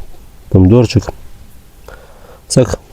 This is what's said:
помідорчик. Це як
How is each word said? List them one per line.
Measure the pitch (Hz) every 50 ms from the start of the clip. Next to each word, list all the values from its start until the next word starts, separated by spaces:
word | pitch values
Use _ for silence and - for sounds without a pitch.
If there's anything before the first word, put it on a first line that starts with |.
| - - - - - - - - - -
помідорчик. | - 98 92 90 107 123 120 107 - - - - - - - - - - - - - - - - _ - - - - - - - - - - - - - - -
Це | - -
як | 127 - - - - -